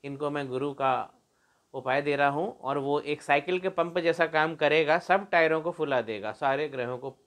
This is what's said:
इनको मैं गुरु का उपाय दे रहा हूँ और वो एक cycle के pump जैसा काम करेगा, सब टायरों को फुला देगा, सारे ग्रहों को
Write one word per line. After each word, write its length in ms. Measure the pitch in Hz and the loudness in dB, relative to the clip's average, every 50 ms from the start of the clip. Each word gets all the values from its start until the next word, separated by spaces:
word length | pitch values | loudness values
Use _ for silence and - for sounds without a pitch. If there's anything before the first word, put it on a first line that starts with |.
| - | -10
इनको 260 | 139 139 135 147 143 | -10 -8 -6 -4 -4
मैं 160 | 143 147 143 131 | -4 -4 -4 -4
गुरु 240 | 127 127 139 147 135 | -4 -4 -4 -4 -4
का 180 | - 139 131 127 120 107 - _ _ _ _ _ _ _ _ _ _ _ _ - | 0 0 0 0 0 -2 -8 _ _ _ _ _ _ _ _ _ _ _ _ -14
उपाय 280 | 135 127 135 127 143 | -8 -4 0 0 0
दे 140 | 143 147 143 | 2 0 2
रहा 120 | 143 143 143 | 4 2 2
हूँ 200 | 139 147 175 220 - | 2 0 -4 -4 -6
और 240 | - - 135 139 143 | -8 -6 -4 -2 -2
वो 180 | 135 139 143 147 | 0 0 0 0
एक 200 | - 143 147 147 | 0 -2 -6 -6
cycle 360 | - - 143 147 147 180 180 185 | 0 2 2 2 2 0 -4 -2
के 80 | 185 190 | -2 -4
pump 280 | 185 - 170 175 170 180 | -2 -2 -2 0 -2 0
जैसा 260 | 165 170 165 165 165 160 | 2 2 2 2 0 0
काम 260 | 160 156 156 160 165 | 2 2 2 2 0
करेगा, 420 | 151 160 143 151 160 160 143 156 175 | 0 2 4 4 4 4 4 2 2
सब 280 | 170 - 175 196 202 196 | 4 2 2 2 2 2
टायरों 300 | - 170 160 156 160 160 | 2 4 4 4 2 0
को 80 | 156 170 | 0 -4
फुला 280 | 165 - 156 143 135 123 | -4 -4 -2 0 0 0
देगा, 300 | 113 107 110 104 98 107 104 | 0 -2 -6 -6 -6 -8 -6
सारे 340 | - 151 139 135 139 151 147 | -2 0 0 0 0 -2 -4
ग्रहों 300 | 135 131 120 120 127 123 | -4 -6 -4 -4 -6 -8
को 180 | 131 135 127 _ _ | -8 -12 -12 _ _